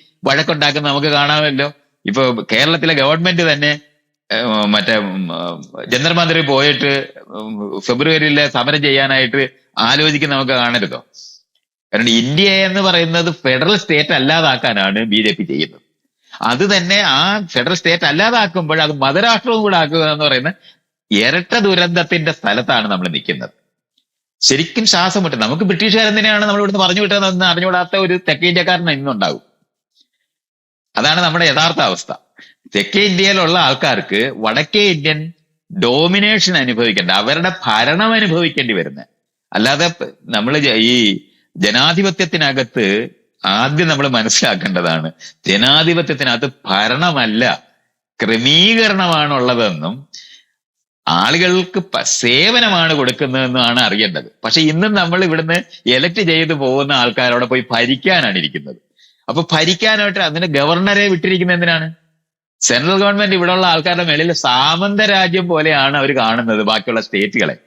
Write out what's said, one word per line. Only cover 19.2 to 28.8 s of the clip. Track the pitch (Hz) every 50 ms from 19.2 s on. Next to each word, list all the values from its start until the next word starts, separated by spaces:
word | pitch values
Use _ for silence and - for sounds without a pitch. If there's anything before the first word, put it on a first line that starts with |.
| 226 233 226 208 - 247 226 220
കൂടെ | 208 202 185
ആക്കുക | 165 156 147 160 165 156 156
എന്ന് | 151 151 151
പറയുന്ന | 147 131 127 131 165 196 - _ - _ _ _ _ _ _ _ -
ഇരട്ട | 107 101 113 131 151 180 175 - 220 240
ദുരന്തത്തിന്റെ | 202 202 180 180 180 170 170 175 170 - 180 160 151 165
സ്ഥലത്താണ് | 151 - - 104 104 123 120 - 131 113 107 104
നമ്മൾ | 98 90 92 90
നിൽക്കുന്നത്. | 78 - - - 80 64 60 - - _ _ _ _ _ _ _ _ _ _ _ _ _ _ _ _ _
ശരിക്കും | - - 135 139 165 - - 233 220
ശ്വാസം | 208 196 175 180 185 - 202
മുട്ടും. | 175 160 143 113
നമുക്ക് | 107 113 143 165
ബ്രിട്ടീഷുകാർ | 214 185 185 165 214 214 190 220 220
എന്തിനാണ് | 214 208 214 214 220 214 208 214
നമ്മൾ | 208 202 208
ഇവിടുന്ന് | 208 196 196 196
പറഞ്ഞു | 190 180 180 208
വിട്ടതെന്ന് | 208 180 202 202 196 190 185 180 185
അറിഞ്ഞുകൂടാത്ത | 180 165 175 180 190 180 180 175 175 202
ഒരു | 196 190 175 180 180 - 165
തെക്കേ | 147 139 175 180
ഇന്ത്യക്കാരൻ | 175 180 170 185 180 170